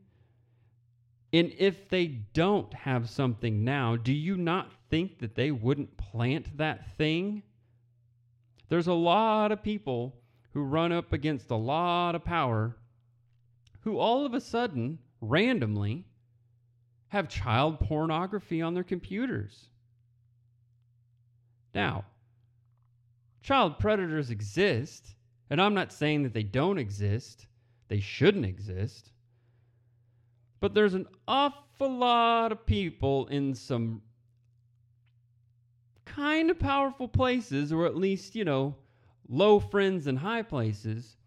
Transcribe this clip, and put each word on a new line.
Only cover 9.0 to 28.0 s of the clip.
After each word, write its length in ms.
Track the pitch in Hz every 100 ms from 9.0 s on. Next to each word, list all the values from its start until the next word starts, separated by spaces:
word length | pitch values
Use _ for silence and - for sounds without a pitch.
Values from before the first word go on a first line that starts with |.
| 170 185 226 214 208
of 100 | 214
people 540 | 214 208 143 120 131 - _ _ _
who 80 | 147
run 300 | 139 156 170
up 200 | 170 165
against 380 | 156 147 139 -
a 60 | 113
lot 580 | 113 160 175 175 175
of 100 | 170
power 520 | 165 170 135 110 113 117 - _ _ _ _ _ _ _ _ -
who 180 | 220 190
all 260 | 190 254
of 100 | 285
a 60 | 240
sudden, 580 | - 233 240 135 120 160 _ -
randomly, 840 | 110 151 240 240 110 104 101 139 - _ _ _ _ _ _ _ _ _ -
have 200 | 202 160
child 520 | - 123 113 156 156
pornography 840 | - 151 160 160 185 208 - 165
on 100 | 165
their 120 | 180
computers. 840 | 175 180 - 196 254 131 101 - - _ _ _ _ _ _ _ _ _ _ _ _ _ _ _ _ _ _ _ _
Now, 300 | 196 170 160 - _ _ _ _ _ _ _ _ _ _ _ _ _
child 360 | - 269 190 147
predators 520 | 214 208 175 156 131
exist, 840 | 110 104 156 202 117 143 - - - _ _ -
and 100 | 147
I'm 140 | 202
not 180 | 202 170
saying 300 | - 151 151
that 100 | 135
they 120 | 113
don't 340 | 104 120 170 190
exist, 680 | 104 101 101 110 - - - _ _ _ -
they 120 | 104